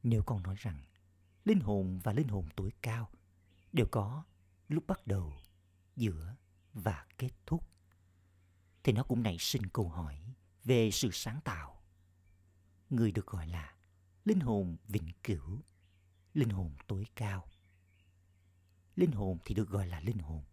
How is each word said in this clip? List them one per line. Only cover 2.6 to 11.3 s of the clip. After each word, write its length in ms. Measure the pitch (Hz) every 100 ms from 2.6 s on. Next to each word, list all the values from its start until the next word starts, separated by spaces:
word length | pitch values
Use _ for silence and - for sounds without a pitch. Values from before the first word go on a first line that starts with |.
| 98 -
cao 300 | 117 113 113 - _ _ _ - -
đều 120 | 156 107
có 340 | 117 101 139 - _ _ _ _
lúc 200 | 151 -
bắt 200 | 190 -
đầu, 260 | 98 82 69 - _ _ _ _ -
giữa 400 | 113 80 80 120 _ _ _
và 340 | - 104 85 - -
kết 140 | 127 - -
thúc, 240 | 165 - - _ _ _ _ _ _ _ _ _ _
thì 100 | -
nó 100 | 110
cũng 200 | 131 120
nảy 140 | 110 85
sinh 300 | - - 95
câu 160 | - 92
hỏi 340 | 82 78 71 95 131 _ _
về 280 | - 127 110
sự 180 | 101 117
sáng 280 | - -